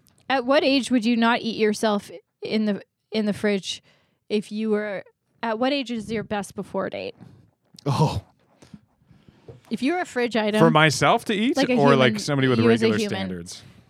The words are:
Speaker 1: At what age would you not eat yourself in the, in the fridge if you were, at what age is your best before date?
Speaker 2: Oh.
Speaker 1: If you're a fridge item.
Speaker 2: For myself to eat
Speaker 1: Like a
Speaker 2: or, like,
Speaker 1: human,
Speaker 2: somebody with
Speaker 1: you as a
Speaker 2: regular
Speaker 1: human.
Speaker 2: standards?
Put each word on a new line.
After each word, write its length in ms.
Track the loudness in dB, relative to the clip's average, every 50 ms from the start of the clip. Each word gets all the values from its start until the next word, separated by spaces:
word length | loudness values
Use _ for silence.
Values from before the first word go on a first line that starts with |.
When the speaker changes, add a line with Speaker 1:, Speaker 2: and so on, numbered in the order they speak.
| _ _ _ _ _ -2
Speaker 1:
At 160 | -2 -2 0
what 180 | 2 2 2 4
age 260 | 2 2 2 0 0
would 140 | 0 0 2
you 120 | 2 2
not 240 | 2 2 2 2 0
eat 160 | -2 -6 -2
yourself 540 | 0 0 0 0 0 0 0 0 -2 -4 -8 -16 -20 -20 _ _ _
in 240 | -8 -4 -2 -2 0
the, 160 | -2 -2 -4 -8 -14 _ _ _ _
in 140 | -4 -2 -2
the 60 | -2
fridge 500 | -2 0 0 0 0 -2 -4 -8 -12 -12 -16 _ _ _ _ _ _ _ _ -4
if 240 | -4 -4 -4 -6
you 180 | -8 -6 -2 -2
were, 340 | -2 -2 -2 -4 -8 -10 -12 -14 _ _ _ _ _ _
at 160 | -6 -4 -2 -2
what 140 | -2 0
age 180 | 0 -2 -4 -6
is 200 | -8 -8 -6 -6
your 100 | -6 -6
best 320 | -6 -4 -6 -6 -6 -6 -10
before 360 | -12 -10 -6 -6 -6 -4 -4
date? 240 | -6 -8 -10 -10 -12 _ -20 -20 -20 -20 _ _ _ _ _ _ -20 -8 -4
Speaker 2:
Oh. 360 | -2 0 2 0 0 0 -4 -10 _ _ _ _ _ _ _ -20 -20 -20 -20 _ _ _ _ _ _ -20 _ _ -20 _ _ _ -20 -20 -20 _ _
Speaker 1:
If 120 | -6 -4
you're 180 | -2 -2 -2 -2
a 40 | -4
fridge 300 | -4 -4 -4 -4 -2 -2
item. 220 | -2 -2 0 2 4
Speaker 2:
For 120 | 4 6
myself 540 | 6 6 6 4 4 2 2 2 2 2 0
to 80 | -2 -2
eat 220 | 0 0 0 0
Speaker 1:
Like 120 | 0 0 0
a 40 | 2
Speaker 2:
or, 180 | 4 4 6 6
like, 140 | 6 4 4
Speaker 1:
human, 60 | 2 0
Speaker 2:
somebody 280 | -4 -2 0 2 2 4
with 100 | 4 4
Speaker 1:
you 120 | 4 4
as 120 | 4 4
a 40 | 2
Speaker 2:
regular 120 | 0 0 0
Speaker 1:
human. 180 | -2 -2 -4
Speaker 2:
standards? 460 | -6 -6 -6 -8 -10 -12 -14 -16 -18 -20 -20 -20 -20 _